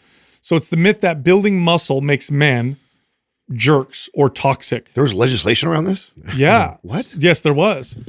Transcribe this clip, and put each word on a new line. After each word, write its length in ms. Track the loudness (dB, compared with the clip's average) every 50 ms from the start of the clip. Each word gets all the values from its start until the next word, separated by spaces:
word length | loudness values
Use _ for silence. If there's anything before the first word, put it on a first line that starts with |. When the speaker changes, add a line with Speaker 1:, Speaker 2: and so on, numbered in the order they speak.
| _ _ _ _ _ _ _ _
Speaker 1:
So 140 | -6 -2 -2
it's 140 | -2 -2 -2
the 80 | -2 2
myth 240 | 2 2 2 2
that 200 | 0 -2 -2 0
building 380 | 2 4 4 4 4 2 2 2
muscle 400 | 2 2 2 2 0 -2 -2 -2
makes 320 | 0 0 -2 -2 -2 -2
men 460 | 0 2 2 2 2 2 -2 -4 -6 -8 _ _ _ _ _ _ _ _ _ _ _ _ _ -12 -6
jerks 560 | -2 2 2 4 2 2 -2 -8 -12 -12 -6 0
or 160 | 0 0 0
toxic. 640 | 0 0 -2 -2 -2 -2 -4 -6 -6 -6 -8 _ _
Speaker 2:
There 80 | -2 0
was 100 | 0 0
legislation 560 | 0 0 0 0 0 0 0 0 0 0 -2
around 160 | -2 -2 -2
this? 260 | -2 -4 -6 -8 -12 _ -20 -16 -8 -2
Speaker 1:
Yeah. 420 | 0 2 2 4 2 0 -2 -6 -12
Speaker 2:
<laughs> 20 |
What? 340 | -12 -8 -6 -6 -6 -6 -4 0
Speaker 1:
Yes, 240 | 2 2 2 2
there 120 | 0 0 0
was. 420 | 2 0 0 0 -4 -8 -12 -16 -16 -16